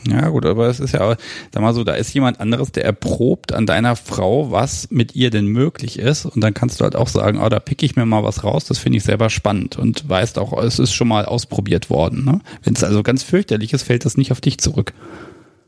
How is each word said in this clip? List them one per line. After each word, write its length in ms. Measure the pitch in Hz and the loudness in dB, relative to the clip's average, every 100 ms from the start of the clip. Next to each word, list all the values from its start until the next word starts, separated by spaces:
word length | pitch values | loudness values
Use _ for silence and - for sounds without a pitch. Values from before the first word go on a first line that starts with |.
| 117 | -2
Ja 200 | 120 156 | 0 0
gut, 180 | 143 - | 0 0
aber 220 | 107 117 | 2 0
es 100 | 127 | 0
ist 140 | 135 | -2
ja, 240 | 123 101 113 - - - | 0 0 0 -4 -16 -8
sag 100 | - | -2
mal 120 | 110 | 0
so, 80 | 117 | 0
da 100 | 107 | 0
ist 180 | 64 - | -2 -2
jemand 240 | 143 127 - | 0 0 0
anderes, 320 | 110 123 135 | -2 -2 -2
der 120 | - | -2
erprobt 680 | - 104 - - 120 185 - | -2 -2 -4 0 0 0 -2
an 140 | - 107 | -2 0
deiner 300 | 85 120 113 | 2 2 0
Frau, 540 | - - 92 127 139 | -4 -2 0 2 0
was 380 | 101 135 - - | 0 0 -4 -2
mit 240 | 156 113 - | 0 0 0
ihr 140 | 123 | 0
denn 160 | 110 101 | 2 2
möglich 520 | 113 151 - 117 - | 2 0 -2 -8 -2
ist. 280 | 113 151 - | 0 0 -2
Und 160 | - | 0
dann 120 | 110 | 0
kannst 240 | 101 123 - | 2 -2 0
du 60 | |
halt 100 | 98 - | 0 2
auch 120 | 123 | 0
sagen, 320 | - 104 104 | 2 0 2
oh, 80 | 101 | 2
da 100 | 110 | 0
pick 240 | - 135 | -2 -2
ich 140 | 151 - | 0 2
mir 100 | 113 | 2
mal 160 | 107 | 2
was 220 | 107 - | 0 -2
raus, 220 | 104 160 - | -2 -2 -2
das 120 | - | -2
finde 200 | 123 117 | 0 0
ich 60 | |
selber 260 | - 104 113 | 2 2 0
spannend. 460 | - 104 104 - - | 0 0 0 -2 -2
Und 300 | 113 110 147 | -2 -2 -2
weißt 300 | 92 117 - | 0 0 -2
auch, 140 | 101 - | -4 0
es 160 | 117 123 | 0 2
ist 140 | 127 | 0
schon 160 | - 120 | 2 2
mal 160 | 107 | 2
ausprobiert 680 | 104 117 - - 101 - - | 0 -4 -2 -4 0 -2 0
worden. 340 | - 82 - | 0 2 0
Ne? 160 | 135 185 - - | 0 0 -2 -4
Wenn 120 | - | -2
es 100 | - | 0
also 180 | - 104 | 2 2
ganz 200 | 104 131 | 2 0
fürchterlich 500 | - 180 202 107 110 | 2 0 2 -2 0
ist, 100 | 139 | -4
fällt 220 | - 120 | 0 0
das 120 | 127 - | 2 0
nicht 140 | 139 | 0
auf 80 | 127 | 0
dich 180 | 143 - | 0 0
zurück. 340 | - - - - - - - - - _ | -2 0 -4 -8 -20 -18 -20 -20 -20 _